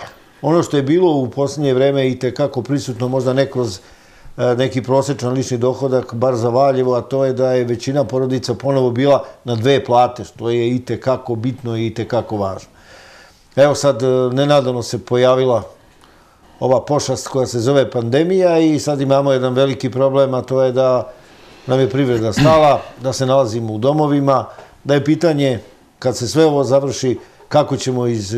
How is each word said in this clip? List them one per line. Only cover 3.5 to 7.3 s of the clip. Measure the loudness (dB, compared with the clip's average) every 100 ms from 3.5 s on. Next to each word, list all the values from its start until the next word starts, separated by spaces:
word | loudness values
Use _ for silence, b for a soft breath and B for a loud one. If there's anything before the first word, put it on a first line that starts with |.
kroz, | -2 -4 -6 b b b b b -4
e, | 0 0
neki | 0 -2
prosečan | 0 0 0 -2 -4
lični | -4 -4 -2
dohodak, | -2 -2 -2 -2 -2
bar | -2 -2 0
za | 0
Valjevo, | 2 2 2 0 -2
a |
to | -2 -2
je | -2